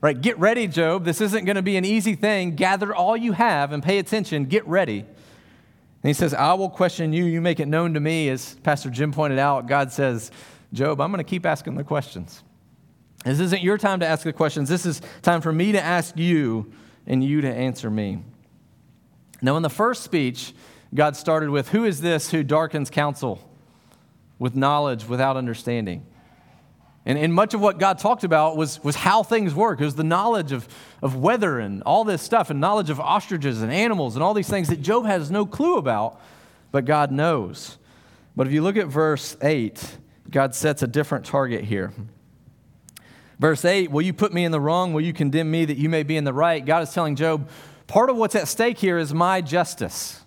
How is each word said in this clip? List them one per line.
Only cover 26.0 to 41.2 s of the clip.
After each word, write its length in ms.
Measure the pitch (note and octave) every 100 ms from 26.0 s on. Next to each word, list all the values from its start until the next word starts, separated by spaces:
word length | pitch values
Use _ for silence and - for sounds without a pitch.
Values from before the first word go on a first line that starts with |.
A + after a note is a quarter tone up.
| - - - - - - _ _ _ _
And, 140 | - C#3
and 160 | D#3
much 180 | E3+ A3
of 80 | A3+
what 180 | G3+ F3+
God 200 | G3 F3+
talked 240 | G3+ A#3+
about 340 | - D#3+ D#3 D#3
was, 260 | D#3 -
was 100 | C#3+ D3
how 280 | F3+ G#3+
things 300 | A3 A#3 G3
work. 260 | D3 A3+ E3
It 40 |
was 120 | D3 C#3
the 80 |
knowledge 480 | D#3 E3+ G#3+ A3 D#3
of, 160 | C3+ - - - -
of 140 | C#3 C3
weather 420 | D#3 A#3+ G3+ C3
and 240 | G#2 G2+
all 220 | - E3
this 180 | G#3+ F3
stuff, 280 | - A#3 F3+
and 100 | C#3+
knowledge 300 | E3 G#3+ D#3+
of 100 | C#3+
ostriches 600 | D3 F#3+ - F3+ C#3 A2+
and 120 | A2+
animals 420 | D#3+ A#3 G3+ C3+
and 80 | A2+
all 100 | E3+
these 160 | G#3+ F3+
things 200 | G3+ D#3+
that 120 | E3
Job 260 | C#3+ A3+ A3
has 240 | F#3+ D3
no 140 | G3
clue 320 | G3+ - D#4+ E4
about, 440 | C#3 G#2+ A2 - - - - - _
but 140 | C#3
God 260 | B2+ D3+ C#3+
knows. 680 | C3+ D#3+ D#3 F#2+ A2+ - - _ - - - _ -
But 100 | C3
if 60 |
you 100 | D3+
look 140 | E3+ G3+
at 100 | F3
verse 500 | C#3 D#3 C#3+ - -
eight, 560 | C#3+ D3+ A2 - - - - _ -
God 240 | - C3+
sets 280 | B2 D#3 C#3+
a 40 | C3
different 400 | C#3+ C#3+ C#3